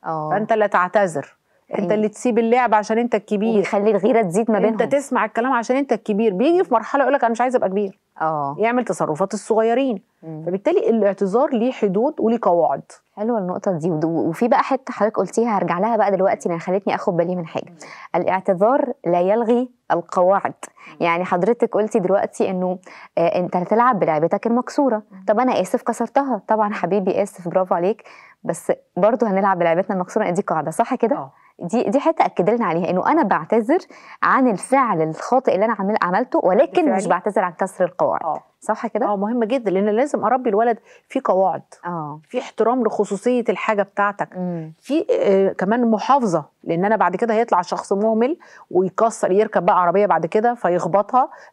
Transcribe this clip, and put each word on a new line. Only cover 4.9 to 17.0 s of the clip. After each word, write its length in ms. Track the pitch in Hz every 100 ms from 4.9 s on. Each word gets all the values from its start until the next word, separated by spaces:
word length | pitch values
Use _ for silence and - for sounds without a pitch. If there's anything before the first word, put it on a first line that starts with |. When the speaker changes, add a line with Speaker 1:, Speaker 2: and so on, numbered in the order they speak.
| 277 277 240 214
Speaker 2:
الكلام 280 | - 247
عشان 220 | 254 220 254
أنت 180 | 285
الكبير، 400 | 220 - 202 226
بيجي 300 | 180 262 349
في 100 | 349
مرحلة 280 | 240 220 285
يقول 120 | 254
لك: 100 | 277
"أنا 80 | 240
مش 100 | 233
عايز 140 | 247 247
أبقى 140 | 196
كبير." 300 | 190 202 - _ -
Speaker 1:
آه. 340 | 156 156 143 147
Speaker 2:
يعمل 260 | 214 247 233
تصرفات 480 | 180 156 156 196
الصغيرين. 680 | 208 - 220 220 240 269 196 _ _
Speaker 1:
مم. 200 | 160 156 160
Speaker 2:
فبالتالي 440 | 190 240 349 -
الاعتذار 600 | 226 202 190 202 208 302
ليه 220 | 254 240
حدود 420 | 247 208 190 254 311
وليه 200 | 220 233
قواعد. 400 | 214 175 156 139 - - _ -
Speaker 1:
حلوة 240 | 214 240
النقطة 320 | 180 180 208
دي، 180 | 175 160
ود-، 140 | 156 160
وفي 420 | 165 127 165 233
بقى 160 | 269
حتة 280 | - 254 -
حضرتك 240 | - 208 214
قلتيها 400 | 190 - 233 202
هرجع 220 | 175 175
لها 180 | 214 226
بقى 140 | 202
دلوقتي 380 | 190 190 - 208
لأن 100 | 170
خلتني 360 | 165 185 214
آخد 220 | -